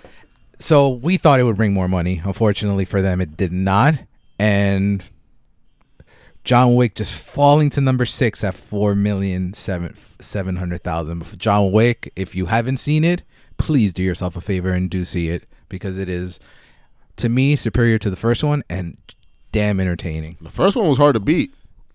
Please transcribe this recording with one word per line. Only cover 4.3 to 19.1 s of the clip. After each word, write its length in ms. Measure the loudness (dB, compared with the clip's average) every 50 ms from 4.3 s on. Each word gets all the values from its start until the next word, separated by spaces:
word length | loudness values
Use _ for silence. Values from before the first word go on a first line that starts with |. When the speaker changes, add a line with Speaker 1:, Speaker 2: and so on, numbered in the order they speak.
| _ _
Speaker 1:
And 640 | 0 2 2 2 2 2 0 0 0 0 -2 -2 -6 -10 -20 _ _ _ _ _ _ _ _ _ _ _ _ _ _ _ _ _ -20 _ _ _ _ -20 _ -18 -4
John 320 | 2 4 4 6 6 6
Wick 180 | 4 4 2 0
just 180 | -4 -6 -6 -6
falling 580 | -12 -16 -12 -2 2 4 6 6 6 4 2
to 100 | 0 0
number 260 | 0 0 2 0 -2
six 380 | -2 -2 0 0 0 0 -2 -4
at 100 | -4 -4
four 400 | -6 -10 -8 -4 0 0 2 2
million 580 | 2 2 0 0 0 -2 -2 -2 -2 -4 -6 -6
seven, 420 | -8 -8 -6 -6 -6 -6 -8 -10 -14 -20 -20 -20 _
seven 360 | -14 -8 -8 -6 -4 -4 -4
hundred 280 | -4 -4 -6 -6 -6 -6
thousand. 540 | -6 -4 -4 -4 -6 -6 -8 -10 -12 -14 -4
John 340 | 0 2 2 4 2 4 4
Wick, 400 | 4 2 2 0 -2 -6 -14 -10
if 200 | -8 -10 -8 -6
you 120 | -6 -4
haven't 320 | -2 0 -2 0 -2 -4 -4
seen 240 | -4 -2 0 0 2
it, 200 | 0 0 -2 -6 _ _ _ -20 _ -8 -6
please 340 | -4 0 2 2 2 2 0
do 100 | -2 -4
yourself 340 | -4 -4 -4 -6 -6 -6
a 40 | -8
favor 300 | -6 -4 -4 -4 -2 -2
and 180 | -2 -2 -2 -4
do 160 | -4 -6 -6
see 240 | -4 -4 -4 -2 -2
it 160 | -4 -6 -8 _ -20 _ _ _
because 300 | -14 -10 -10 -8 -8 -8
it 100 | -6 -6
is, 300 | -6 -6 -6 -8 -10 -14 -20 _ -20 -20 _ _ _ _ _ _ _ _ _ _ _
to 120 | -4 -2 0
me, 280 | 2 2 2 2 2
superior 420 | 0 0 -2 0 2 2 2 2 2
to 100 | 0 -2
the 60 | -4
first 280 | -2 0 0 0 0 0
one 180 | 0 -2 -2 -4 -6
and 260 | -6 -6 -6 -8 -10 -14 _ -20